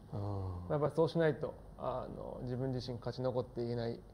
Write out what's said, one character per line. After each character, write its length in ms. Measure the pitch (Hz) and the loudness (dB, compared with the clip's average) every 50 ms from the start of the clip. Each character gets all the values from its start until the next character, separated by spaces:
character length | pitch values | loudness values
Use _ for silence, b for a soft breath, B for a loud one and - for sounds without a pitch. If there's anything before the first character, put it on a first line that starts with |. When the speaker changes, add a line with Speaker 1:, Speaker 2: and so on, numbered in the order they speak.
| - - - | -8 -6 -2
Speaker 1:
う 40 | |
ん。 540 | 104 101 101 101 98 95 92 90 87 90 - | -2 0 0 0 0 0 -2 -2 -4 -2 0
Speaker 2:
や 60 | 156 | 2
っ 20 | 143 | 2
ぱ 80 | 147 | 2
り 40 | 143 - | 2 4
そ 80 | 160 165 | 4 4
う 40 | - | 4
し 80 | - | 6
な 100 | 165 160 | 4 4
い 80 | 156 - | 4 4
と、 200 | - 139 - - - - - - - | 2 -2 -4 -4 -8 -14 -14 -8 -4
あ 260 | 135 131 123 127 - - - | -2 -2 -2 -2 -4 -6 -6
の、 240 | - - - - - - | -6 -6 -6 -6 -6 -4
自 120 | 123 127 | -2 0
分 160 | 120 135 135 | 0 0 0
自 200 | 127 123 123 127 | 0 0 -2 -4
身 60 | 120 - | -6 -4
勝 160 | - 123 - | -2 -4 -2
ち 60 | 127 127 | 2 2
残 160 | 127 120 127 | 2 4 2
っ 40 | - | 0
て 200 | - - 120 120 | 0 -2 -2 0
い 40 | 117 | 0
け 60 | 120 | 2
な 120 | 120 117 | 2 0
い 120 | 117 - - - - | 0 -2 -4 -8 -14